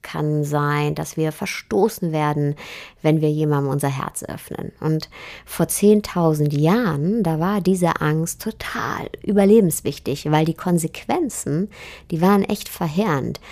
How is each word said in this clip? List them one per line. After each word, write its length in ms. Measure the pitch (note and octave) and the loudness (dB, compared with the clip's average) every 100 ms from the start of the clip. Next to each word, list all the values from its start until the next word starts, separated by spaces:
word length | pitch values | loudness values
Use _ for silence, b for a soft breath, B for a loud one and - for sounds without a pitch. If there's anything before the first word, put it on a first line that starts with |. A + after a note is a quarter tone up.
kann 420 | - D#3 D3+ D3+ | -12 -4 -2 0
sein, 500 | D3 D3 D3 D3 D3 | 0 0 0 0 0
dass 220 | D3+ D#3 - | -2 -6 -4
wir 160 | D#3 | -4
verstoßen 800 | D3+ F#3+ - - G#3 G#3+ - E3+ | -4 -8 -8 -4 0 0 0 -4
werden, 440 | D#3 D3 D3 C#3+ D3 B B B B | 0 0 0 -2 -2 B B B B
wenn 200 | D#3 D#3 | 2 4
wir 100 | D3+ | 2
jemandem 420 | D3+ D3+ C#3+ C#3 | 2 2 2 0
unser 160 | C#3+ C#3 | 0 -2
Herz 340 | C3+ - - | -4 -6 -8
öffnen. 500 | - - - - - - | -10 -12 -12 -12 -12 -6
Und 280 | D3+ D#3 - B B B B | -2 -2 -4 B B B B
vor 220 | - E3+ | -2 -2
zehntausend 840 | - G#3 G#3+ G#3 F3+ E3 D3+ D3 | 2 4 4 2 0 2 4 2
Jahren, 680 | C#3+ D#3 A3+ A3+ C#3+ E3 A3+ | 2 4 4 2 0 0 0
da 180 | E3+ D#3 | 0 0
war 200 | F3 G#3 | 0 0
diese 400 | F3+ F#3+ E3+ - | 0 2 2 2
Angst 420 | D3+ D#3 E3 - | 0 0 -2 -6
total 680 | A3 A3 - A#3+ - - - - | -8 -8 -8 -6 -6 -6 -8 -10
überlebenswichtig, 1080 | - G3+ G3 A3+ F3+ - - C#3+ - C#3+ D3+ | 0 4 8 8 6 2 -4 -6 -4 -4 2
weil 140 | D3+ | 2
die 100 | D#3+ | 2
Konsequenzen, 1160 | D#3+ F#3 F3 D#3+ - - E4 D4 - - D3 G#3 B B B B | 0 0 0 0 -6 -4 -2 -2 -4 -4 -2 -4 B B B B
die 100 | D#3+ | 0
waren 240 | F#3 G3+ | 4 4
echt 240 | F#3+ G#3 - | 2 -2 -6
verheerend. 720 | - E3 D#3+ A3 C#3 A#2 - B | -6 -4 0 0 0 -2 -6 B